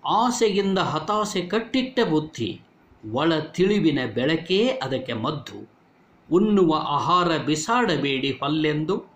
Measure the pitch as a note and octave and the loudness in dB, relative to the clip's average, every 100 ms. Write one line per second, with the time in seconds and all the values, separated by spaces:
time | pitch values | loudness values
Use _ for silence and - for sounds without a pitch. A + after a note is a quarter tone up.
0 | C#3+ F#3 B3 A#3+ A3+ G3 G3 F#3+ D3+ D3+ | 0 0 0 2 0 2 0 0 0 -4
1 | D3+ G#3+ G#3 G3 F3 G#3+ A#3 C4 B3+ - | -2 -2 -2 -4 -4 -4 -2 -2 -2 0
2 | G#3 D#3 D3+ - G#2+ - - _ _ - | 2 0 -2 -8 -8 -8 -16 _ _ -18
3 | A2 A#2 D#3 D#3+ D3+ - F#3+ G#3 D#3+ C3+ | -6 0 2 0 -2 0 2 4 2 2
4 | B2+ - C3 D#3+ - F#3 A#3+ - C3+ B2+ | -2 -2 0 0 0 0 0 0 -4 -4
5 | - A2+ B2 D3+ - G2+ G#2 _ _ _ | -4 -4 -4 -6 -10 -16 -16 _ _ _
6 | _ _ _ D#3+ G#3+ G#3 F3 D#3 D3+ C#3+ | _ _ _ 2 4 4 4 2 0 -2
7 | C#3+ F3+ F3 D#3+ B2+ D3+ - A#3+ A3+ D3+ | 2 2 4 0 0 -2 0 0 2 0
8 | C#3 C3+ C#3 B2+ C#3 D#3 D#3 D3+ D#3 G#3+ | 0 0 -2 -4 -2 0 0 0 -2 -4
9 | - | -6